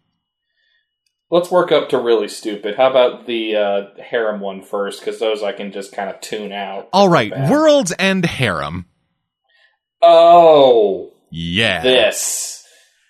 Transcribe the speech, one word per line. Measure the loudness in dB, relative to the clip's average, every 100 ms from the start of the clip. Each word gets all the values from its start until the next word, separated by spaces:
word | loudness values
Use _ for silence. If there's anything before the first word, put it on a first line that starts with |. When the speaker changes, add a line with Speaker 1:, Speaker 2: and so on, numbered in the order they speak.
| _ _ _ _ _ _ _ _ _ _ _ _ _
Speaker 1:
Let's | -2 0
work | 0 2
up | 0 0
to | -2
really | 0 0 -2
stupid. | -8 -10 -8 -6
How | 0 2
about | 4 2 -2 -8
the, | -6 -4
uh, | -2 -2 -4 -6 -14
harem | -8 -4 -4 -6
one | -10 -12
first? | -10 -8 -8 -8
'Cause | -12 -6
those | -4 -4
I | -6
can | -8 -12
just | -12 -14
kinda | -10 -10 -12
tune | -12 -12 -10
out | -10 -10 -12 -4
Speaker 2:
All | 0
Speaker 1:
at | 2
the |
Speaker 2:
right, | 2 0
Speaker 1:
bat. | -4 -2
Speaker 2:
World's | 0 2 2 0 -4
End | -2 -2
Harem. | -4 -4 -4 -4 -6 -10 -14 _ _ _ _ _ _ _ _ _ _ _
Speaker 1:
Oh. | 4 6 8 8 8 6 6 4 2 -2 -10 _ _
Speaker 2:
Yeah. | -10 -4 -2 0 0
Speaker 1:
This. | 2 2 2 -2 -8 -8 -10 -14 _ _ _ _